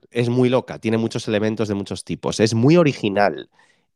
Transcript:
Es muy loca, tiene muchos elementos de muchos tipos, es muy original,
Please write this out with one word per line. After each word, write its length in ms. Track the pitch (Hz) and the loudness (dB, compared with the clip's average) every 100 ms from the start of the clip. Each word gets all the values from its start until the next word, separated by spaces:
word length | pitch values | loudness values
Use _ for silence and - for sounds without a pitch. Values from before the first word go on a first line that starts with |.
| - | -8
Es 180 | 120 120 | -4 -2
muy 200 | 120 123 | 2 2
loca, 300 | 123 - 80 | 0 -2 -6
tiene 180 | - 113 | -2 -2
muchos 300 | 113 123 - | -2 -4 -2
elementos 400 | 107 107 110 107 | -2 0 -2 -4
de 60 | 101 | -4
muchos 280 | 98 92 | -6 -10
tipos, 360 | - 80 - - | -10 -6 -4 0
es 140 | 113 | 0
muy 240 | 113 127 175 | 2 4 4
original, 720 | 156 123 107 98 101 69 - _ _ _ _ | 4 0 -2 2 2 0 -10 _ _ _ _